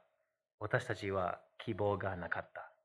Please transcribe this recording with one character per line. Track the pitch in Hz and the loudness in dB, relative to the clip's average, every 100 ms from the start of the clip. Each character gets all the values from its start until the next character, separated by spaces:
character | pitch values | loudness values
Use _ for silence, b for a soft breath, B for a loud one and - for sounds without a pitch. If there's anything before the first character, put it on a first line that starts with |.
| _ _ _ _ _ - | _ _ _ _ _ -10
私 | 107 123 | 0 2
た | - | 2
ち | 107 101 | -2 0
は | 95 90 90 - - | 2 2 -2 -8 -10
希 | - | -4
望 | 101 104 98 | 2 2 2
が | 98 92 | 0 -2
な | 82 | -4
か | - | -4
っ | - | -6
た。 | - - - | -10 -14 -18